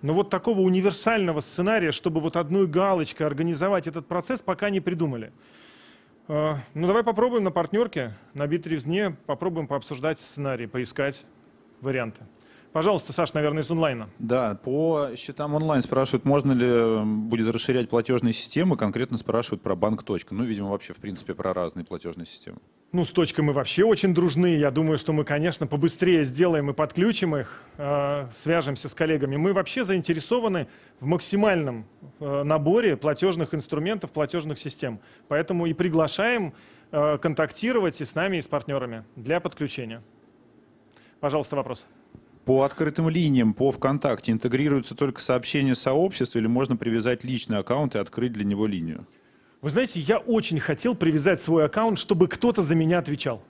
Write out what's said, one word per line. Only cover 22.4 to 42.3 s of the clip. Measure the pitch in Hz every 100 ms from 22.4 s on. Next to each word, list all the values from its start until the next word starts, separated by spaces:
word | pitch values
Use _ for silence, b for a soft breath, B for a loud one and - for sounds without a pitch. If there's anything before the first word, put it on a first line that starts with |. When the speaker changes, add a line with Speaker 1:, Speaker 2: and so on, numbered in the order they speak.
| - - _ _ _
Speaker 1:
Ну, | 180 165
с |
Точкой | - 165 -
мы | 151
вообще | 143 131 -
очень | 214 208 190
дружны. | 175 175 143 180 160
Я | 147
думаю, | 131 160 151
что | -
мы, | 151
конечно, | 147 147 165 165 151
побыстрее | 147 165 165 185 170
сделаем | 139 127 180 160 143
и |
подключим | 135 151 - 202 226 180 151
их, | 117 - - -
э, | 143 143 139 143 135 110
свяжемся | 151 170 143 135 135
с |
коллегами. | - 160 156 135 143
Мы | 170
вообще | 196 - -
заинтересованы | 214 190 - 160 139 247 226 185 131 B B B
в | 131
максимальном, | 175 - 202 214 180 143 120 110 _ 139 -
э, | 147 143
наборе | 143 156 147 208 226 135
платежных | 151 147 190 170 156 156
инструментов, | - 151 165 214 147
платежных | - 147 175 151 147
систем. | 147 - 135 107 B B _
Поэтому | 147 165 180 170
и |
приглашаем, | 160 180 160 156 - 214 240 175 B B B B
э, | 151 147 147
контактировать | 170 151 156 - 226 240 185 -
и | 151
с |
нами, | 156 185 180
и |
с | 139
партнерами | 147 - 139 127 113 107 -
для | 117 165
подключения. | 170 - 147 - 117 113 110 _ _ _ _ _ _ _ _ b b b
Пожалуйста, | 143 151 143 143
вопрос. | 127 123 - _ _ - _